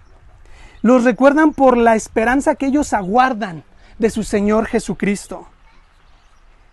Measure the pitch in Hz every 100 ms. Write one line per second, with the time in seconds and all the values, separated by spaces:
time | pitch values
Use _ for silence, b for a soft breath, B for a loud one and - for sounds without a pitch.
0 | - - - - b b b b 214 254
1 | 240 202 277 294 320 - 262 240 233 220
2 | - 226 226 269 311 - 277 285 - 220
3 | 180 240 262 214 208 156 - b b b
4 | 220 220 196 214 208 214 214 226 - 180
5 | 196 202 - 175 175 _ _ _ _ _
6 | _ _ _ _ _ _ _